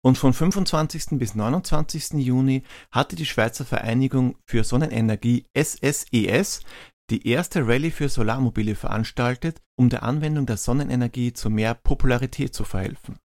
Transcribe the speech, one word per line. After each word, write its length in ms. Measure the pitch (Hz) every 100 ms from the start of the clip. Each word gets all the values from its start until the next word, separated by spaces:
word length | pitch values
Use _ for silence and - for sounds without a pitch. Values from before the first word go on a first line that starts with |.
| 127
Und 120 | 127
von 160 | 135
fünfundzwanzigsten 840 | 123 165 196 185 160 156 160 - 135
bis 180 | 110 107
neunundzwanzigsten 840 | 107 160 - 135 160 160 - 151
Juni 440 | 127 127 135 135 - - -
hatte 260 | 120 139 165
die 80 | 151
Schweizer 400 | - 113 - 131
Vereinigung 720 | - 113 117 131 135 127 - -
für 160 | 117
Sonnenenergie 840 | - 123 156 113 113 107 117 120 -
S 220 | 131 156 -
S 300 | 135 147 -
E 140 | 120 95
S 340 | 120 196 - - - - _ -
die 180 | - 113
erste 400 | 123 175 175 117
Rallye 240 | 123 160
für 160 | - 147
Solarmobile 680 | - 110 123 127 113 107 104
veranstaltet, 840 | - 101 113 - 123 123 165 160 _ -
um 120 | 123
der 140 | 123
Anwendung 420 | 117 151 151 151 135
der 100 | 107
Sonnenenergie 760 | - 131 147 123 120 123 120
zu 160 | - 107
mehr 240 | 107 110
Popularität 800 | 117 - - 135 120 131 - 139
zu 100 | -
verhelfen. 540 | 104 95 95 131 - -